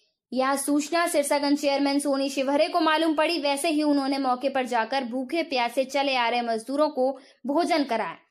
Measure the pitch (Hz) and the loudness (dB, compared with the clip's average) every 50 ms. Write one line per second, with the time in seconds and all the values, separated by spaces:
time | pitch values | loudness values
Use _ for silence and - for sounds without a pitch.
0 | _ _ _ _ _ _ 240 254 262 269 277 269 277 294 285 294 285 - 339 339 | _ _ _ _ _ _ -2 -2 0 0 0 0 0 0 0 0 0 0 0 0
1 | 349 339 339 302 285 294 302 285 285 285 294 294 294 277 277 277 285 277 277 285 | 0 2 2 0 2 2 0 0 2 2 2 2 2 0 2 2 2 2 2 0
2 | 285 294 269 269 269 277 277 285 262 269 285 294 320 349 349 349 320 320 311 311 | 0 0 0 0 -2 -2 -2 -2 0 2 2 2 2 2 2 2 2 2 2 4
3 | 330 330 302 311 302 311 349 311 269 285 277 277 349 339 302 294 302 294 285 285 | 2 2 2 2 2 0 0 0 0 -2 -2 0 0 0 0 2 2 2 2 2
4 | 269 269 277 269 269 254 247 254 277 269 269 262 254 220 247 226 220 226 262 269 | 0 0 -2 0 0 0 -2 0 -2 -2 -2 -2 -2 0 0 -2 -2 0 -2 -4
5 | 262 226 233 262 262 254 330 339 320 330 285 247 233 240 240 277 262 262 - 277 | -2 -4 -4 -6 -6 -2 -2 -2 -2 -2 -2 -2 -2 0 0 -2 -2 0 0 0
6 | 269 277 262 247 233 233 240 240 240 233 226 220 220 - 269 285 302 294 302 254 | 0 0 0 0 0 0 0 0 -2 -2 -4 -4 -4 -4 0 0 0 0 2 0
7 | 254 262 262 - - - - _ - 240 285 320 349 269 349 302 277 - 226 214 | 0 0 0 -4 -12 -20 -20 _ -6 -2 0 0 2 2 2 0 0 0 -2 -2
8 | 196 165 - - _ _ | -2 -6 -8 -12 _ _